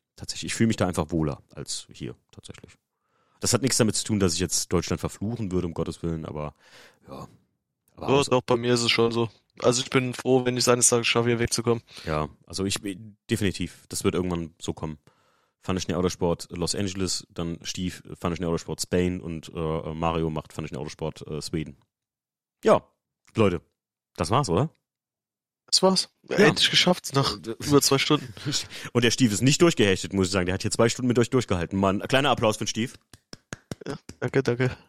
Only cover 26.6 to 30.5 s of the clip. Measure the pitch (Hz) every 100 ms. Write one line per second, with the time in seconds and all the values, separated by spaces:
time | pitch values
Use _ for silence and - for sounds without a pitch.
26.6 | - 160 180 180 - 135 135 101 110 113
27.6 | 117 143 - 135 - 147 127 - 151 139
28.6 | - - - 120 117 - 123 98 127 -
29.6 | 170 - 104 92 - 98 90 95 90